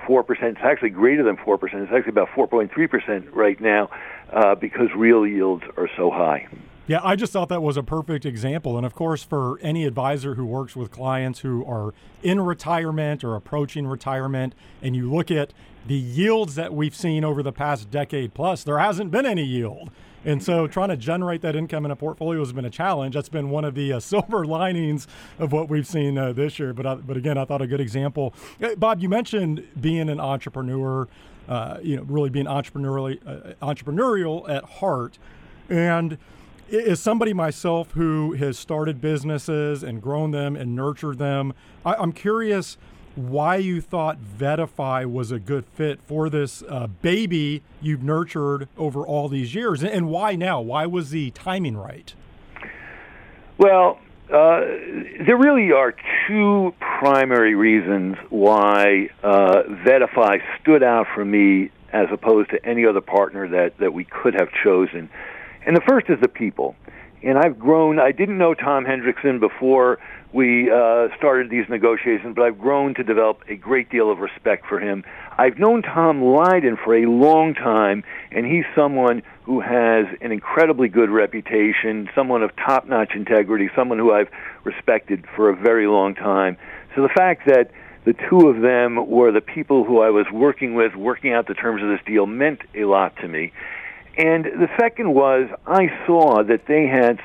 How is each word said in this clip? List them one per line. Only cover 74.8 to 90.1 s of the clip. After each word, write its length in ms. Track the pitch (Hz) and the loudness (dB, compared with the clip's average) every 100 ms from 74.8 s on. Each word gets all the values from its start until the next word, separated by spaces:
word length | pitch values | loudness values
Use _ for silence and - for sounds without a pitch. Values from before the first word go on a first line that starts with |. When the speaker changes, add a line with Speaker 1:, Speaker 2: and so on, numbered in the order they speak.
Speaker 1:
him. 240 | 104 98 - - - - | -4 -6 -8 -20 -8 2
I've 220 | 110 - | 2 4
known 240 | 208 233 | 4 4
Tom 400 | 170 165 165 147 | 0 2 2 4
Lydon 560 | 127 139 180 185 135 110 | 4 6 6 4 2 0
for 120 | 110 | 2
a 100 | 117 117 | 4 6
long 460 | 120 147 160 160 | 6 6 6 4
time, 520 | 143 127 110 104 101 - - - | 0 0 4 4 0 -6 -16 -8
and 160 | - 120 | -4 0
he's 180 | 170 - | 0 0
someone 480 | - 143 135 123 120 - - | 2 2 4 2 0 -6 -18
who 180 | - 127 | -4 -4
has 460 | 90 123 117 113 98 - | 0 2 4 4 2 -4
an 80 | 120 | -8
incredibly 560 | 107 - 156 160 131 120 | -6 -2 2 4 4 2
good 220 | 98 110 | 4 4
reputation, 960 | 110 101 113 - 110 107 107 113 110 98 | 2 0 -2 -2 0 2 0 -2 -6 -4
someone 280 | - 131 123 | -2 0 0
of 120 | 107 - | 0 -2
top-notch 540 | - 131 - 120 107 | 0 0 2 -2 0
integrity, 540 | 101 104 110 98 110 98 | -4 2 2 2 0 0
someone 240 | - 127 110 | 0 -2 2
who 140 | 113 | 4
I've 180 | 104 101 - - - | 4 0 -6 -18 -12
respected 640 | - - - 110 - 98 - | -12 -4 -2 -2 -2 -6 -6
for 160 | - 107 | 2 2
a 60 | 92 | 4
very 320 | 107 113 104 | 2 4 4
long 260 | 104 98 | 4 2
time. 420 | 98 101 98 95 90 - - - | -2 0 2 0 -2 -16 -20 -8
So 80 | - | 0
the 60 | 135 | 2
fact 380 | 185 185 170 143 | 4 2 2 4
that 260 | 131 123 - - - | 6 4 -4 -20 -2
the 100 | 113 - - | 0 0 4
two 180 | 180 156 | 8 8
of 140 | 113 | 8
them 480 | 120 123 120 117 - | 4 4 2 0 2
were 220 | 117 120 | 6 6
the 100 | 107 | 4
people 420 | - 156 147 135 | 0 -10 2 2
who 160 | 107 117 | 4 4
I 100 | 110 | 6